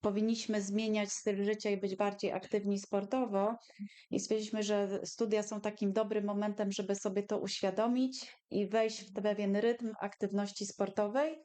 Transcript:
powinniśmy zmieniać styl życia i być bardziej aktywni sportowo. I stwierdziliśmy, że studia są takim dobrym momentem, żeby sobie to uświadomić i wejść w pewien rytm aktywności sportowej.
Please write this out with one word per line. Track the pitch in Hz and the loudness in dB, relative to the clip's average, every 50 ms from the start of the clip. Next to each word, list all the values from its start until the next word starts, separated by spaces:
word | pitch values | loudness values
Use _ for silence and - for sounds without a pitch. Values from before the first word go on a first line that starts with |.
powinniśmy | - 214 196 208 214 226 226 220 - - 214 214 | 2 2 2 2 2 2 2 0 0 0 0 0
zmieniać | 196 196 202 214 220 220 214 214 208 202 | 0 0 0 0 2 2 2 0 0 -2
styl | - - - 214 208 196 202 | -4 -2 0 0 0 2 2
życia | 202 214 208 - 214 | 0 0 0 0 0
i | 202 196 | 0 0
być | 190 196 190 | 0 -2 0
bardziej | 190 208 202 196 196 - 190 | 2 0 0 0 0 -2 -2
aktywni | - 190 190 - - 208 202 202 202 196 | -2 -2 -4 -2 -2 0 2 2 0 0
sportowo. | 196 - - 202 196 202 - 262 254 226 202 196 196 214 233 233 - - - - - 202 - - - _ | -2 -2 -2 -2 0 0 0 0 0 2 2 2 2 2 0 -2 -8 -20 -16 -14 -14 -14 -14 -18 -10 _
I | - 202 | -4 -4
stwierdziliśmy, | 196 - 220 220 214 214 220 220 214 | 0 0 0 0 0 -2 -2 -2 0
że | 202 208 202 202 196 196 - - | 2 2 2 2 2 -2 -4 -4
studia | - - - 233 220 208 214 208 | -6 -2 -2 0 2 2 0 0
są | 208 220 208 | -2 -6 -4
takim | 202 214 208 - 214 202 190 | -4 -4 -2 0 0 2 2
dobrym | 220 220 202 214 214 202 | 2 2 2 0 0 0
momentem, | 208 202 202 208 208 202 202 208 202 | 0 0 0 0 0 0 0 -2 -2
żeby | 196 - 202 190 196 | 0 -2 0 -2 -2
sobie | 196 - 208 190 202 202 | 0 0 -2 -2 -2 -2
to | - 214 - | 0 -2 -2
uświadomić | - 196 - - - 196 190 196 220 233 247 254 262 262 262 - - - - _ _ _ | -2 -2 -4 0 0 0 2 2 2 2 4 2 2 0 -2 -6 -12 -12 -16 _ _ _
i | - 190 208 190 | -2 0 0 2
wejść | 202 226 226 220 214 - - - | 2 2 2 2 0 -6 -12 -8
w | - 214 | -6 -2
pewien | 196 208 208 202 208 202 196 | 0 0 0 2 2 2 2
rytm | 202 214 233 233 240 240 220 214 - | 4 4 2 2 2 -2 -6 -6 -4
aktywności | - 202 - _ - 190 196 202 202 196 196 - 202 | -8 -8 -4 _ -4 0 0 0 -2 -2 -4 -6 -8
sportowej. | 196 - - 202 196 196 - 208 208 214 269 294 320 311 - | -8 -2 -2 -2 -2 2 0 0 2 2 0 0 0 -2 -6